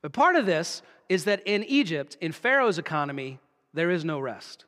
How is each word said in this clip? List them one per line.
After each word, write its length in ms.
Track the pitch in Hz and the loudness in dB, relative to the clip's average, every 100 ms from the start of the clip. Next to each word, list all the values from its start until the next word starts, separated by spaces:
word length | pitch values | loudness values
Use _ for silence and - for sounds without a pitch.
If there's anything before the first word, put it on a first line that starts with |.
But 100 | 151 | -8
part 240 | 233 320 359 | 2 4 6
of 80 | |
this 380 | 202 160 170 - - _ _ | 4 0 -2 -8 -16 _ _
is 160 | 185 | -2
that 180 | 165 202 202 | 0 -2 0
in 180 | 208 | -2
Egypt, 540 | 220 277 208 156 139 - | 2 0 2 -2 -6 -8
in 120 | 165 | -8
Pharaoh's 440 | 156 240 277 247 175 | -2 2 4 4 0
economy, 640 | - 156 143 139 135 135 _ _ _ | -2 -4 -2 -6 -10 -12 _ _ _
there 180 | 147 170 | -2 0
is 140 | 180 | 0
no 160 | 160 147 | 0 -2
rest. 460 | 135 98 - - | -4 -8 -16 -20